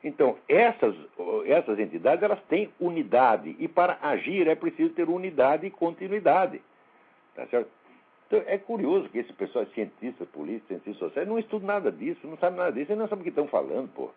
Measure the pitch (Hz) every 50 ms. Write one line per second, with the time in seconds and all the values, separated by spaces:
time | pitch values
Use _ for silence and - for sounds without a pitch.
0 | - 156 143 - 151 127 117 - _ - 147 180 233 233 - - - 113 101 -
1 | - - _ - 90 87 104 110 82 107 139 170 170 - 107 101 107 98 110 -
2 | - 123 151 175 190 208 208 196 - _ 156 180 208 - - _ 156 175 170 165
3 | 147 98 120 120 127 123 110 104 - 80 - - 147 160 - - 175 180 175 -
4 | - 147 139 135 135 131 180 196 175 156 160 156 170 165 160 - 156 165 160 -
5 | 170 160 170 180 185 190 165 135 127 131 147 156 160 196 190 - 175 170 165 -
6 | 185 190 196 214 180 - 147 180 190 165 - - _ _ _ _ _ _ _ _
7 | _ _ _ _ _ _ _ - - - - 120 117 - _ _ _ _ - _
8 | _ _ _ _ _ _ 202 208 - - 190 196 196 - 233 220 160 131 175 196
9 | 151 101 - 117 113 - - _ 101 95 - 123 107 - - 117 107 101 - _
10 | 110 123 127 _ - - - 73 76 78 107 113 - _ 95 87 _ 101 104 -
11 | 90 80 - 139 170 196 220 226 220 220 208 214 190 196 202 208 185 - 92 -
12 | - 143 175 - - 147 160 156 175 180 180 180 180 175 160 135 147 - 208 214
13 | 220 214 208 196 180 165 - - 95 - - 101 71 67 73 117 131 - - -
14 | 65 - -